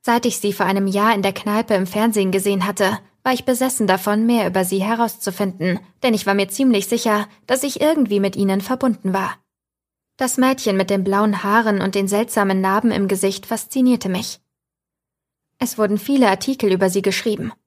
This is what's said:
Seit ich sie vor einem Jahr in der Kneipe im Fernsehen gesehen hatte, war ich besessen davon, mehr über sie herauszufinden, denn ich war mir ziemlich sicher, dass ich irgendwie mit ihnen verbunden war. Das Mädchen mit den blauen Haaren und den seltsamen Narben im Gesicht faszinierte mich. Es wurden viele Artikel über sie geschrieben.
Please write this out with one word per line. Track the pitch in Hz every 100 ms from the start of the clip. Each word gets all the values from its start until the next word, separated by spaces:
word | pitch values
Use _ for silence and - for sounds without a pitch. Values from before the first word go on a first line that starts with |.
Seit | - 233 233
ich | -
sie | 208
vor | 196 185
einem | 196 196
Jahr | 196 214 214
in |
der | 196
Kneipe | 196 214 208 226 202
im | 185
Fernsehen | 208 226 214 190
gesehen | 190 196 196 185
hatte, | 196 196 208 - _
war | 254
ich | 254
besessen | 262 247 262 254 208
davon, | 185 196 208 233
mehr | 240 180
über | 185
sie | 185 190
herauszufinden, | 202 226 233 - - 185 202 185 180 180 - _
denn | 254
ich | 214 196
war |
mir | 202 196
ziemlich | - 269 214 196
sicher, | 233 233 208 208 _ -
dass | 254
ich | 285 -
irgendwie | 302 320 226 202
mit | 196 190
ihnen | 196 190
verbunden | 196 254 262 214 190
war. | 190 190 - _ _ _ _ _ _ _ _
Das | 254 -
Mädchen | 262 262 - 196
mit | 190
den | 196
blauen | 190 196 214 208
Haaren | 202 214 220 202
und | 185
den | 196 196
seltsamen | 202 233 - 196 190
Narben | 190 202 226
im | 202 196
Gesicht | 190 196 196 -
faszinierte | 220 - 269 254 240 190
mich. | 185 220 - _ _ _ _ _ _ _ _ _ _ _ _
Es | 247 -
wurden | 208 208
viele | - 277 226
Artikel | 196 - 262 208
über | 185 190
sie | 185
geschrieben. | 196 190 233 208 233 -